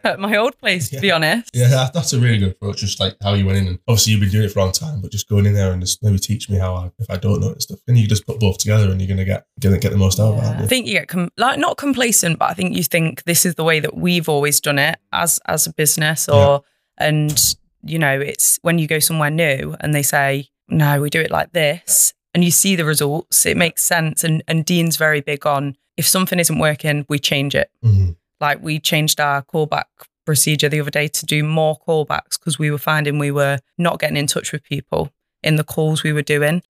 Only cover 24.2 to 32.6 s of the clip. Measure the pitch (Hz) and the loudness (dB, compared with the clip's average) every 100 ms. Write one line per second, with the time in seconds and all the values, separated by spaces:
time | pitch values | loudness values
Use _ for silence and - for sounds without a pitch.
24.2 | 165 160 - 160 156 180 165 151 156 151 | -2 -2 0 -2 0 2 2 2 0 0
25.2 | 143 143 156 143 143 131 _ - 147 190 | -2 -4 -2 0 -2 -8 _ -4 0 0
26.2 | 185 180 165 156 156 147 156 147 143 147 | 0 0 0 2 0 0 -2 -2 -2 -4
27.2 | - 147 139 139 - _ 117 98 90 82 | 0 -2 0 -2 -2 _ 4 4 4 -2
28.2 | _ _ 147 143 160 151 - 156 151 - | _ _ -4 -4 -4 -6 -2 0 0 0
29.2 | 143 139 131 165 151 151 - _ - _ | 0 -2 -2 -4 -2 -2 -6 _ -20 _
30.2 | - 143 151 151 147 151 143 147 151 - | -2 0 2 2 0 0 -2 -4 -4 -4
31.2 | 156 151 151 160 156 151 - 160 147 151 | -2 -2 0 0 0 0 -2 -2 -2 -6
32.2 | - - - 147 | -6 -8 -4 -2